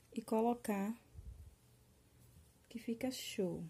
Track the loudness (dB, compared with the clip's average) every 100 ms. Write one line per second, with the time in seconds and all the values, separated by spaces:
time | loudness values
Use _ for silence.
0 | -10 -6 2 4 6 4 2 0 0 -2
1 | -8 -16 -14 -14 -16 -20 -20 -20 -20 -20
2 | -20 -20 -20 -20 -20 -20 -12 -8 -4 -2
3 | -2 -2 -6 0 0 0 -6